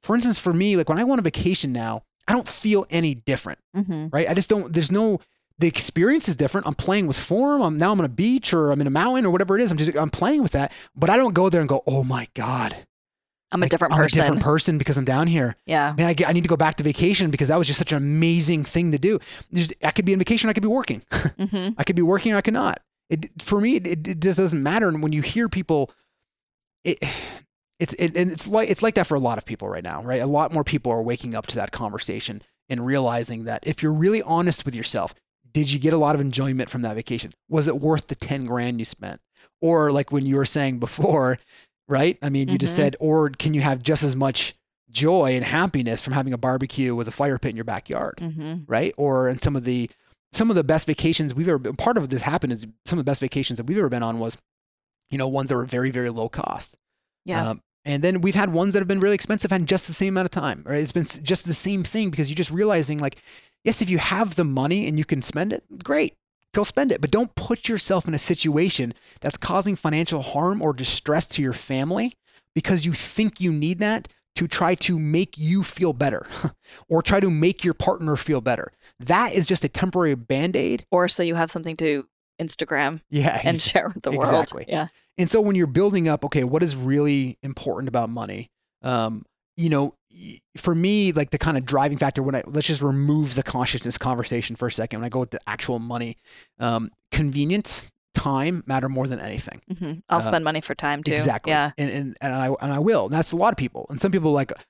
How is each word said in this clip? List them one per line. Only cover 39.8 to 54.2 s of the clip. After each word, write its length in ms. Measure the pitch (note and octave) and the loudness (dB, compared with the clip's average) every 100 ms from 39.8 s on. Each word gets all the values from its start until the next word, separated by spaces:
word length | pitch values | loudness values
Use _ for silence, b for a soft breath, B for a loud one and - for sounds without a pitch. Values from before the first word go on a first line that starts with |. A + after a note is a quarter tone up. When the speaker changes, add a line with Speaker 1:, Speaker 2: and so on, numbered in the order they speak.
| D3+ | 4
Speaker 1:
like 220 | C#3+ C#3 | 2 0
when 120 | C#3+ C3+ | 0 2
you 100 | C#3 | 2
were 100 | C3+ | 0
saying 320 | D3+ C#3 B2+ | 0 0 -2
before, 600 | A#2 - C3 D#3+ B2+ B2 b b b _ _ | -6 0 2 4 2 -2 b b b _ _
right? 300 | C3+ D#3 - | 0 2 0
I 60 | D3 | -2
mean, 200 | C#3 C3+ | 0 0
you 100 | C3+ | 0
just 160 | C3+ | 0
Speaker 2:
Mm-hmm. 80 | E3+ | 2
Speaker 1:
said, 140 | C#3+ C3+ | 0 2
or 300 | D#3 D#3 D3+ | 2 2 2
can 240 | C3+ D3+ | 0 0
you 60 | D3+ | 2
have 200 | C#3+ C3 | 2 0
just 200 | B2 D3+ | 0 0
as 120 | D3 | 0
much 400 | C3 C3+ C3 - - _ _ _ | 0 0 0 -6 -8 _ _ _
joy 420 | A#2 D3 F#3 C#3 | 0 4 4 4
and 120 | B2+ | 2
happiness 560 | A2+ D3 F#3 D#3 A#2+ A2+ | 0 0 0 0 -2 -4
from 120 | - | -2
having 200 | C3+ C3+ | -2 -2
a 60 | B2 | -2
barbecue 560 | B2+ C3 C3 - B2+ | -2 -2 -4 -2 -2
with 140 | A#2+ A#2 | -2 -4
a 40 | |
fire 260 | - C#3+ C3 | -2 -2 0
pit 120 | B2+ | -4
in 60 | A2+ | -6
your 80 | |
backyard, 540 | A2+ G2 - A#1 - - | -6 -8 -6 -6 -6 -8
Speaker 2:
Mm-hmm. 380 | E3+ D#3+ D#3 E3+ D3 | -10 -8 -8 -10 -4
Speaker 1:
right? 260 | A2+ - - | -2 -2 0
Or 320 | C#3+ C3 B2+ | 0 2 2
in 100 | B2+ | 0
some 160 | - C#3 | 0 -2
of 80 | |
the, 260 | A#2+ B2 A#2 b b b _ | -2 -2 -2 b b b _
some 180 | - A3+ | 0 2
of 40 | F#3+ | 4
the 60 | |
best 220 | C#3 D#3+ - | 4 2 2
vacations 480 | D3+ E3 E3 D3+ | 0 2 2 0
we've 140 | B2+ E3+ | 0 0
ever 100 | D3+ | 0
been, 160 | A#2+ C#3 | -2 0
part 200 | A3+ A#3+ | 2 2
of 120 | C#3+ | 0
this 140 | C3 | -2
happened 300 | B2 D#3+ C#3 | -2 -2 -2
is 140 | A#2 A2 - - | -4 -8 -14 -4
some 120 | F3 | -2
of 60 | |
the 60 | C3+ | 0
best 100 | C#3 | -2
vacations 360 | C3 C#3+ C3 A#2 | -2 -4 -4 -6
that 100 | A#2+ | -4
we've 120 | G3 | 0
ever 100 | D#3+ | 0
been 160 | A#2+ | 0
on 160 | A#2 A2+ | -2 -4